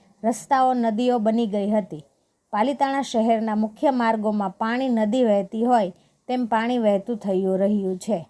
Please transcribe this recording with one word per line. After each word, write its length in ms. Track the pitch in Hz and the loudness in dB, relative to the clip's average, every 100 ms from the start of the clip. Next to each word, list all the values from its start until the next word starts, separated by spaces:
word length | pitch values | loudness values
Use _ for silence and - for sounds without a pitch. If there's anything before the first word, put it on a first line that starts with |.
| _ _ | _ _
રસ્તાઓ 500 | 220 240 - 269 254 | -4 -4 0 2 2
નદીઓ 460 | 254 226 214 247 247 | 2 0 0 0 2
બની 280 | 214 226 233 | 2 0 0
ગઈ 220 | 208 196 | -2 0
હતી. 340 | 214 202 156 - _ _ _ _ | 0 -2 -8 -16 _ _ _ _
પાલીતાણા 500 | 208 247 277 277 269 | -2 0 0 0 0
શહેરના 540 | 254 233 226 226 220 214 | -2 0 2 0 0 -2
મુખ્ય 360 | 220 220 302 | -2 0 0
માર્ગોમાં 600 | 254 226 220 214 208 196 | 2 0 0 -2 -2 -4
પાણી 380 | - 220 240 262 | -4 -4 -2 0
નદી 340 | 226 214 254 | 0 2 2
વહેતી 420 | 240 202 196 220 240 | 2 2 0 -2 2
હોય 260 | 247 190 - _ _ - | 2 0 -6 _ _ -6
તેમ 180 | 247 233 | -4 0
પાણી 320 | 220 233 247 | 0 0 0
વહેતું 400 | 214 196 196 233 | 2 2 -2 -6
થયું 420 | 202 190 190 190 | -2 -2 0 0
રહ્યું 380 | 196 208 190 185 | 0 0 -2 -4
છે. 300 | - 190 | -4 -4